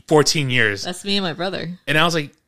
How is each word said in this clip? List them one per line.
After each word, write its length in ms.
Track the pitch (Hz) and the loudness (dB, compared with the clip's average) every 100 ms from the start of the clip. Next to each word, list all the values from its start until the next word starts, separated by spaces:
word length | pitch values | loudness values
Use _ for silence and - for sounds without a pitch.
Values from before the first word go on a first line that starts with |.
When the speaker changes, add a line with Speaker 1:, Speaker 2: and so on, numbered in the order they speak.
| - | 2
Speaker 1:
fourteen 420 | 156 139 160 139 | 4 4 2 0
years. 340 | 123 110 101 | 2 2 0
Speaker 2:
That's 200 | - 180 | -6 -10
me 140 | 196 202 | -4 -2
and 60 | 185 | -2
my 80 | |
brother. 440 | 151 180 185 165 180 - | -4 -6 -6 -8 -10 -2
Speaker 1:
And 120 | 147 | 0
I 80 | 170 | 2
was 80 | |
like, 180 | 165 143 _ | 0 -6 _